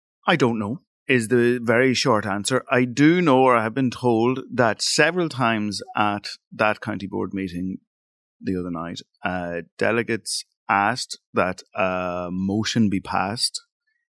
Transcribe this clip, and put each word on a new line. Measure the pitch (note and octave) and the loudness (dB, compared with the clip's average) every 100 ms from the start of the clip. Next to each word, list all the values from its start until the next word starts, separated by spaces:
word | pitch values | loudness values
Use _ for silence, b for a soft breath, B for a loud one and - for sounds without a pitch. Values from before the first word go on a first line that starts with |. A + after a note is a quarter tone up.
| _ _ - | _ _ 0
I | C#3+ | 2
don't | B2+ A2+ | 2 0
know, | G#2 - _ _ - | -4 -6 _ _ 0
is | B2+ A2 | 0 4
the | B2 A#2+ B2 | 4 4 2
very | A#2 A#2 C3 | 2 4 4
short | A#2+ C3+ G#2+ G2+ | 2 2 0 0
answer. | G2+ G2 B2+ - | -4 -2 -4 0
I | B2+ | 0
do | B2 A#2+ D3+ F3+ | 2 4 4 4
know, | E3 C3 | 4 6
or | C3 A#2 | 6 4
I | |
have | A2 | 2
been | B2+ B2+ | 0 -2
told, | - B2 A2+ A#2+ B2+ - | 0 2 2 2 0 -2
that | B2 A#2 G2+ | 2 2 2
several | - - D#3 F3+ E3 | 0 2 2 2 -2
times | B2+ A#2 A2 G#2 F#2+ - - | 0 0 0 -2 -6 -6 -2
at | G#2 G2+ - - _ | 0 -2 -8 -16 _
that | - G#2+ G#2 | 0 0 0
county | A2+ G2+ F#2+ | -6 -8 -6
board | G2+ F#2+ | -6 -6
meeting | G2 F#2+ F2 F#2 - _ _ _ _ _ _ | -6 -6 -6 -6 -8 _ _ _ _ _ _
the | - F#2 | -6 -4
other | F2+ | -6
night, | E2+ E2+ F2 - _ | -8 -10 -12 -16 _
uh, | F#2+ F2+ F2 E2+ E2 - | -6 -4 -6 -8 -10 -4
delegates | G#2 A#2 A2+ A2+ - - - _ - | -2 0 -2 -6 -6 -10 -10 _ -2
asked | G2 G#2 B2+ - - _ | 2 2 -2 -8 -14 _
that | A2+ F2+ F#2 - | 0 0 -2 -8
a | - F#2+ F#2 F2+ F2+ F2 | -4 -2 -2 -4 -6 -6
motion | F#2 G2 G#2+ G#2+ A#2+ G#2 | -4 -2 -2 0 2 2
be | F#2+ | 0
passed | - F#2 F#2+ A#2 - - - _ _ _ _ | -2 -2 -2 -2 -4 -6 -16 _ _ _ _